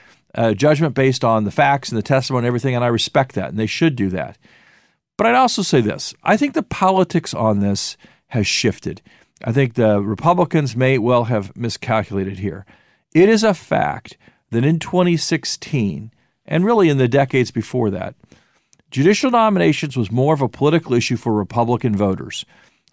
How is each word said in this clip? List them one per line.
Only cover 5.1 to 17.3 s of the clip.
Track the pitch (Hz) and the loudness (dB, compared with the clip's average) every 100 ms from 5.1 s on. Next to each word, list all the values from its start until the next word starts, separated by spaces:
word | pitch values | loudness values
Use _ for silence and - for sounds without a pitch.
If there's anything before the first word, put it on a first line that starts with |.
| - | -4
But | 220 | 0
I'd | 247 | 2
also | 254 - | 2 0
say | 185 139 | 0 2
this. | 107 - - - | 0 -4 -10 -8
I | - 214 | -2 0
think | 285 | 0
the | 311 | -4
politics | - - 190 190 180 170 - | -6 0 2 2 2 0 -4
on | - 110 101 | -2 0 2
this | 101 98 - - _ _ - | 0 -2 -6 -12 _ _ -6
has | 117 98 | -4 -2
shifted. | - 117 - - 92 _ _ _ _ | 0 -2 -2 -10 -12 _ _ _ _
I | - | -4
think | 120 131 | 0 0
the | 117 110 104 | 2 2 2
Republicans | 101 101 170 180 175 160 139 | 0 -2 0 2 2 0 -2
may | 113 131 131 | 0 0 2
well | 113 123 | 2 0
have | 113 113 98 - | 2 -2 -4 -8
miscalculated | 117 - - 110 98 98 95 95 | -8 -6 -4 -2 -2 -4 -6 -6
here. | 101 85 - _ _ _ _ | -8 -8 -16 _ _ _ _
It | 156 196 | 4 4
is | 220 | 4
a | 220 | 2
fact | 180 - - 76 - - - _ _ - | 0 -2 -2 -2 -6 -12 -20 _ _ -6
that | 117 | 0
in | 135 165 | 2 0
twenty | - 180 180 | 0 0 2
sixteen, | 165 - 160 - - - 139 101 76 110 _ _ _ - | 0 -2 -4 -6 -10 -6 -2 -2 -4 -12 _ _ _ -4
and | 160 | -2
really | 196 233 170 | 2 4 4
in | 139 | 4
the | 127 | 2
decades | 139 135 | 2 2